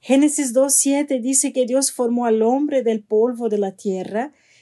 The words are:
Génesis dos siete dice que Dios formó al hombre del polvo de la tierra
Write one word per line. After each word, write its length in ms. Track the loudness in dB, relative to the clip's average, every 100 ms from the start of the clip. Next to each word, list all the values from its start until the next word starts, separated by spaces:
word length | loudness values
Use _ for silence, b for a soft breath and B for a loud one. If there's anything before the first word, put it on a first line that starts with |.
Génesis 520 | 4 4 4 2 -2
dos 180 | 2 2
siete 480 | 2 2 0 0 -2
dice 320 | 0 0 0
que 140 | -2 0
Dios 260 | 0 -2
formó 340 | -2 -2 0 0
al 160 | 2
hombre 400 | 2 2 0 0
del 220 | 0 -4
polvo 440 | -2 0 0 0 -4
de 100 | -2
la 180 | -4 -4
tierra 560 | -6 -6 -4 -6 -6 b b b